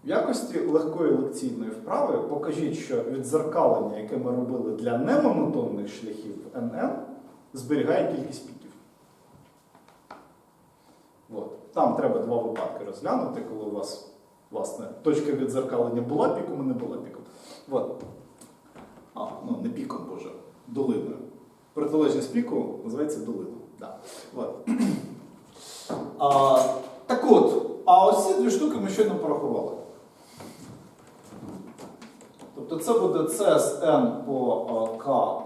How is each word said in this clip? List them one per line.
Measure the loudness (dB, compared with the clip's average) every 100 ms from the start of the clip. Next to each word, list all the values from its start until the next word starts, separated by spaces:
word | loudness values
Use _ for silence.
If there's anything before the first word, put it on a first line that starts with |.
| 0
В |
якості | 0 0 -2 -2 -2
легкої | 2 2 2 0 2
лекційної | 2 0 -4 -6 -4 -6
вправи | -8 -4 -2 0 0 -2
покажіть, | -4 -4 -2 -4
що | -4 -4 -4
віддзеркалення, | -2 -6 0 0 0 0 2 0 -2 -6
яке | -6 -4
ми | -2
робили | -2 -2 -4 -4 -2
для | -2 0
немонотонних | 2 4 4 2 0 0 -2 -4 -8
шляхів | -10 -12 -12 -12 -14 -12 -8
Н | -6
Н, | -4 -4 -4 -10 -16 -20 -20 _
зберігає | -14 -2 0 2 2 2 -2
кількість | -6 -10 -16
піків. | -18 -20 -20 -20 _ _ _ _ -20 -20 _ _ -20 -20 -20 _ -20 -20 _ _ _ _ _ _ _ _ _ _
От. | -10 -10 -14 -8
Там | 2 2 4
треба | 2 0
два | 0 -2
випадки | -2 -4 -6 -6
розглянути, | -10 -8 -2 -2 -2 -6 -10
коли | -8 -8
у |
вас, | -6 -8 -10 -16 -20 _ _ _
власне, | -8 -8 -8 -12 -2
точка | 0 2 0
віддзеркалення | -2 0 -2 -2 0 0 0
була | 0 2 2
піком | 2 -4 -4
і |
не | -2
була | -2 -6 -8
піком. | -10 -16 -20 -20 -20 -20 -4
От. | -2 -2 -8 -12 -16 -20 -20 -20 -20 -20 -20 -20 -20 -18
А, | -10 -10 -10 -6
ну, | -4
не | -4
піком, | -6 -8 -8 -10
боже, | -12 -12 -16 -20 -20 -10
долиною. | -2 0 0 -2 -8 -12 -18 -20 _ _
Протилежність | -4 0 4 4 4 0
піку | 0 0 -2 -2 -6
називається | -8 -4 -2 -4
долина. | -6 -6 -8 -12 -18 -16
Да. | -16 -14 -16 -18 -12 -8
От. | -6 -6 -2 2 2 0 -6 -16 -18 -20 -20 -20 -18 -18 -10 -8 -8 0
А, | 4 6 8 8 6 0 -6 -16 -2
так | 0 10
от, | 10 10 4 -2 -2
а | 8 10 10
ось | 6 4
ці | 4
дві | 4
штуки | 2 0 0
ми | -2
щойно | 2 2
порахували. | 2 -2 -2 -2 -2 -4 -8 -14 -20 -20 -20 -20 -20 -18 -18 -18 -18 -20 -20 -20 -20 -20 -16 -14 -14 -16 -18 -20 -20 -20 -20 -20 -20 -18 -14 -6
Тобто | -4
це | 2 4
буде | 4 2 0
С | 2 6 6
з | 4 2
Н | 4 6 4 0 -4
по, | 0 2 2 0
а, | 0 -2 -4
К | 0 2 2 -2